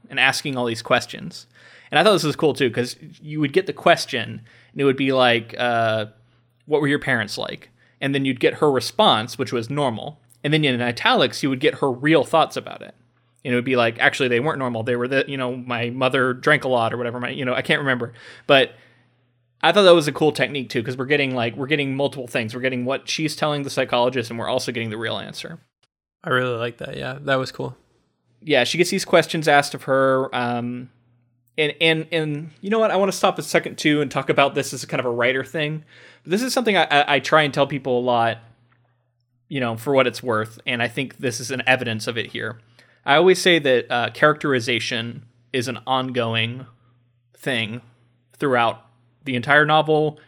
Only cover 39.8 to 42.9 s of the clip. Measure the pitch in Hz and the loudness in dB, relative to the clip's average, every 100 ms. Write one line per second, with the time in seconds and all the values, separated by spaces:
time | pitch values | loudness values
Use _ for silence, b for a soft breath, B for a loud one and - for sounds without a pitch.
39.8 | 143 135 123 117 123 107 110 - - 120 | 0 4 4 0 -2 -2 -2 -8 -6 -2
40.8 | 117 143 131 - 135 117 120 131 127 127 | -2 -4 -8 -6 -6 -6 -6 -2 2 2
41.8 | 120 110 117 117 - 113 110 113 _ b | 0 -6 -6 -6 -6 -6 -8 -10 _ b
42.8 | b | b